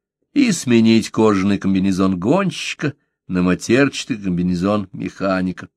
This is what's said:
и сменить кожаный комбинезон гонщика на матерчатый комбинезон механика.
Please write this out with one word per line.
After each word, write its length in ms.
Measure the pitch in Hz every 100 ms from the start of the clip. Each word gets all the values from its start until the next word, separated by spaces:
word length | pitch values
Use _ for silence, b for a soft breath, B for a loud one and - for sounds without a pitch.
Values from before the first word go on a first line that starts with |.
| _ _ _
и 180 | 285 240
сменить 580 | 170 127 117 113 113 -
кожаный 480 | - 110 98 98 98
комбинезон 640 | 98 95 95 92 95 90
гонщика 760 | 104 175 190 - - - 147 - _ _ -
на 140 | 90
матерчатый 760 | 90 87 - 123 139 - - 113
комбинезон 720 | 98 87 90 87 98 104 98
механика. 800 | - 98 - 95 92 92 87 92